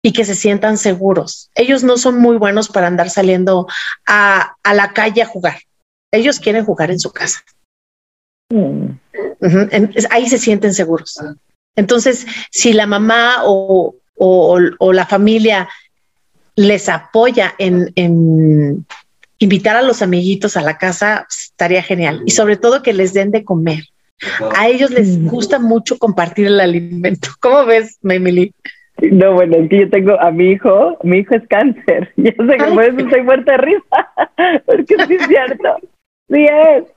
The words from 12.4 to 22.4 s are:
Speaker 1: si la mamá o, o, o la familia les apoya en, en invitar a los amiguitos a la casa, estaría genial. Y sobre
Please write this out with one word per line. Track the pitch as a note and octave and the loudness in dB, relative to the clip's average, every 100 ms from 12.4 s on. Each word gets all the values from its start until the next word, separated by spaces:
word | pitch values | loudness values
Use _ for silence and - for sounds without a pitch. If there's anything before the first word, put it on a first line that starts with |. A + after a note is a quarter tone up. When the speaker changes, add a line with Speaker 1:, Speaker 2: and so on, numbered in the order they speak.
| - | -10
Speaker 1:
si | - A#3+ | -2 2
la | G#3+ G#3 | 2 0
mamá | G3+ G#3+ A#3 A#3 B3 - | 0 0 2 0 0 0
o, | G3 F#3+ F#3+ E3+ - _ - | 0 2 0 0 -8 _ -2
o, | F#3 F#3 E3 F3+ F3 - | 2 4 4 4 2 2
o | F#3+ | 2
la | F#3+ F3+ | 2 2
familia | G3 G#3 A3+ A3 G3+ F3+ - _ _ _ _ _ _ _ | 0 2 2 2 0 -4 -14 _ _ _ _ _ _ _
les | - G3+ G3+ F#3+ | 0 2 2 -2
apoya | E3 - A3 B3 B3 F#3 - | -6 -2 0 2 2 -2 -2
en, | F#3+ F3+ F3 - | -2 0 -2 -2
en | F3 E3+ E3 D#3+ D#3 D3+ C#3+ C#3+ - - _ _ _ _ | 0 2 2 2 4 2 0 -4 -10 -20 _ _ _ _
invitar | G3+ F#3+ G#3 | 0 2 0
a | A3 | 0
los | C4 A#3 | 0 0
amiguitos | G3 F3+ F3+ G3 G#3 G3 | 0 0 -2 -2 -4 -4
a | |
la | D3+ D#3 | -6 -4
casa, | F#3 F3 G#3 G#3+ - | -6 -2 -4 -4 -8
estaría | - - _ F3 F3+ | -16 -16 _ -2 -2
genial. | E3+ F3+ E3 D3+ - | -2 -4 -4 -4 -4
Y | |
sobre | - | 0